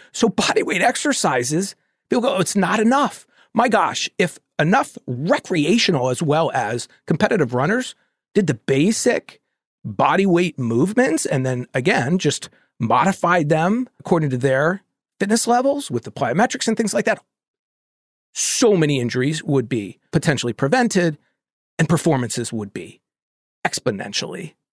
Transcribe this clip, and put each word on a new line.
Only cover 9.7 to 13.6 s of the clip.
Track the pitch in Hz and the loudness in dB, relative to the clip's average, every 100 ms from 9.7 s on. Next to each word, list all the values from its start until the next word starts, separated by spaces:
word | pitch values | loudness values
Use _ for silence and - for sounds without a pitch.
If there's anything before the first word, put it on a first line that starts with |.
| _ | _
body | 120 101 139 175 196 | -8 0 2 2 4
weight | 170 180 - | 4 2 -2
movements | 120 117 180 226 262 320 - | -2 0 2 2 2 0 -2
and | 143 | -2
then, | 127 127 - | -2 -4 -4
again, | 131 143 135 120 185 | -2 0 0 0 0
just | 147 - - _ _ - | 0 -2 -8 _ _ -6
modified | 110 120 175 - 170 180 151 | 0 2 2 0 0 2 2
them | 160 | 2